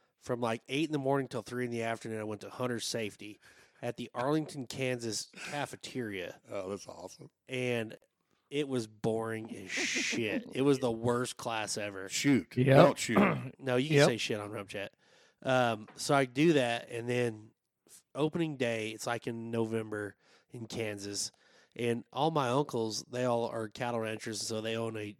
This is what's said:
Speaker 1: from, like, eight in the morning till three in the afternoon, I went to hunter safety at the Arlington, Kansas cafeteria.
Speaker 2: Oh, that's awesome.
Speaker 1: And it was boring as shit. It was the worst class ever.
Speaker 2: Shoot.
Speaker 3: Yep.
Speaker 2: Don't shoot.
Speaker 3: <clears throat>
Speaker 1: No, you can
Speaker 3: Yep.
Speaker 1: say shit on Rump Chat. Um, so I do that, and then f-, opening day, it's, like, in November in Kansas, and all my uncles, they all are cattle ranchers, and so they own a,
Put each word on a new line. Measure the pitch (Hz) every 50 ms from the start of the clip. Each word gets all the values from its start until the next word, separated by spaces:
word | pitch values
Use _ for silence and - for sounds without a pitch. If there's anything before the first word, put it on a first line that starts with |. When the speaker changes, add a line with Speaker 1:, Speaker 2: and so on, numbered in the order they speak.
| _ _ _ _
Speaker 1:
from, | - - 127 117
like, | 120 113 117 120 _ -
eight | 131 147 165
in | 151 156
the | 143
morning | 131 135 139 139 135 127
till | 131 120 104
three | - 123 123 123
in | 120
the | 117 117 113
afternoon, | 113 117 110 - 113 110 110
I | 107
went | 107 107 101 -
to | 101
hunter | - - 127 123 120 110
safety | - - - 117 113 101 95 - 104 104 101 - _ - - - - _ _ - 123
at | 120 117 -
the | 120 107 -
Arlington, | 123 123 139 151 156 151 151 - 143 127
Kansas | - - 139 131 127 127 120 120 113 104 - - - - - - -
cafeteria. | 147 147 135 - - - - - - 131 120 107 101 92 87 - - - _ -
Speaker 2:
Oh, | 113 101 92 92
that's | 101 92 -
awesome. | - - - 175 190 - - 151 - _ _ _ -
Speaker 1:
And | 131 127 127 123 120 117 113 110 110 - _ _ _ _ _ _ _ _ _ -
it | 139 143 151 135
was | 131 123 110
boring | 107 107 107 - 113 110 113 113 113 110 110 113 - -
as | - 95 92
shit. | - - 339 - - 339 - - - - 117 104 92 - - - -
It | 131 135
was | 143 139 127
the | 127 120
worst | 113 113 117 123 120 120 127 - -
class | - - 123 113 110 107 101 -
ever. | 110 104 104 98 95 95 95
Speaker 2:
Shoot. | - - - 139 139 110 - - -
Speaker 3:
Yep. | 123 123 - 135
Speaker 2:
Don't | 143 170 143 - -
shoot. | - - 117 -
Speaker 3:
<clears throat> | 208 185 156 127 123 135 - -
Speaker 1:
No, | 135 131 123
you | 127 135 156
can | 156 143
Speaker 3:
Yep. | 143 170
Speaker 1:
say | 120
shit | 104 - - 117 104
on | 104 101
Rump | 107 113 101 95
Chat. | - 101 98 110 _ _ _ _ _ - - _ _ _ -
Um, | 135 131 127 123 120 113 107 107 - -
so | - - - 147
I | 139 139
do | 127 120 139 156 170 156
that, | 139 123 120 117 117 - -
and | 120 117 117 123
then | 123 123 120 117 110 107 107 113 _ _ _ _ _ _ _
f-, | _ - - _ _ -
opening | 135 151 156 - 175 165 156 147
day, | 127 127 117 113 110 107 110
it's, | 110 107 -
like, | 127 117 117 -
in | - 117 117 113 117
November | 117 117 113 110 113 113 110 107 104 104 104 101 - _ _ _ - - _ _ -
in | 123 113
Kansas, | 110 - 117 113 107 104 101 98 101 101 98 - - _ _ _ _ _ _ _ _ -
and | - 120 120 117 120 - _ -
all | 123 147 160
my | 160 151 135 120
uncles, | 123 139 151 - - 120 113 110 107 107 - -
they | 120 123 127
all | 123 120 117 117 117
are | 117 117 110 104
cattle | - - 127 120 120 117
ranchers, | 113 110 110 107 - 120 110 101
and | - 110
so | 113 110 107
they | 113 113
own | 113 113 113 110
a, | 107 107 104 104